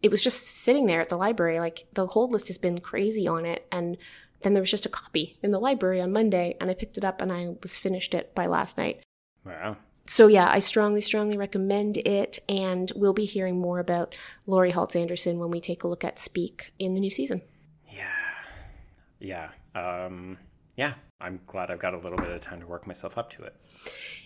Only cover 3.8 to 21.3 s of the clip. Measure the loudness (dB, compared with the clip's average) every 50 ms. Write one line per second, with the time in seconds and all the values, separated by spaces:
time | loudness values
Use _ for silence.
3.8 | -4 -4 -4 -8 -12 -20 -20 -20 -20 _ _ -2 2 4 4 4 4 2 0 0
4.8 | -2 -4 -8 -8 -8 -4 -2 -2 -2 -2 -6 -4 0 0 0 2 2 2 2 2
5.8 | 2 2 2 2 0 2 2 4 4 4 4 2 0 0 -2 -4 -2 -4 -2 -4
6.8 | -6 -6 -6 -4 -2 -2 -2 -2 -4 -4 -4 -4 -6 -8 -8 -8 -8 -8 -8 -4
7.8 | -2 -2 -2 -2 -2 -2 -2 -4 -4 -4 -4 -2 0 2 2 0 0 -2 -4 -4
8.8 | -4 -4 -4 -6 -12 _ _ _ _ _ _ _ -16 -14 -12 -8 -8 -8 -8 -8
9.8 | -14 _ _ _ -2 4 8 10 10 12 12 10 8 6 6 4 4 2 2 2
10.8 | 2 2 2 0 0 0 0 0 0 -2 -2 -4 -4 -4 -2 -2 0 0 0 0
11.8 | 0 0 -2 0 0 0 2 0 0 -2 -4 -6 -4 -2 -2 -2 0 -2 -2 -2
12.8 | -4 -4 -2 2 2 4 4 2 0 -2 -2 -2 -2 -2 -2 0 -2 -2 -2 -2
13.8 | 0 0 0 0 0 -4 -8 -14 -18 -18 -18 -10 -4 2 4 4 4 4 4 0
14.8 | 0 0 0 -2 -2 -2 -2 -2 0 0 0 -2 -2 -4 -4 -4 -4 -6 -6 -4
15.8 | -4 -4 -4 -4 -6 -6 -6 -6 -6 -4 -2 -4 -4 -4 -6 -12 -20 -16 _ -6
16.8 | -4 -2 0 0 0 -2 -2 -2 -4 -2 -4 -6 -6 -10 _ _ _ _ _ _
17.8 | _ -20 -16 -12 -10 -8 -6 -6 -6 -6 -8 -12 -14 -18 -18 -18 -18 -20 -20 -20
18.8 | -20 -20 -20 _ _ _ _ -16 -12 -10 -10 -10 -10 -12 -16 -20 -20 _ -10 -8
19.8 | -6 -6 -6 -6 -8 -10 -10 -12 -12 -14 -14 -16 -18 -20 _ _ _ _ -8 -4
20.8 | -4 -4 -6 -8 -18 -20 _ -14 -12 -12